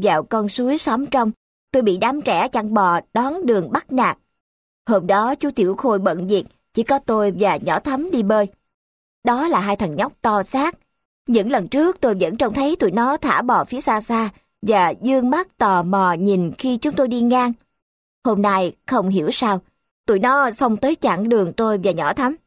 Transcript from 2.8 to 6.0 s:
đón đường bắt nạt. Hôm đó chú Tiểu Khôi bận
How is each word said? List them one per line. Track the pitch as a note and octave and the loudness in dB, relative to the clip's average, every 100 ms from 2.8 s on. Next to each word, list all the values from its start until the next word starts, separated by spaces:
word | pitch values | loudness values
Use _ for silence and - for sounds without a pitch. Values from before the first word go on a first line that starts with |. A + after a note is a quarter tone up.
| F#3 E3+ - | 2 2 -2
đón | A3+ C4 F4 E4 | -2 -2 -2 0
đường | G#3+ D#3+ | 0 0
bắt | - - | -4 -2
nạt. | C4 G3+ - _ _ _ _ _ _ - | -2 0 -2 _ _ _ _ _ _ 0
Hôm | G3+ F3 | 0 2
đó | G3 A#3 | 2 0
chú | C#4+ D4 | -2 -2
Tiểu | C4+ F#3 G3 | 0 0 0
Khôi | C4+ | 0
bận | G3+ | 0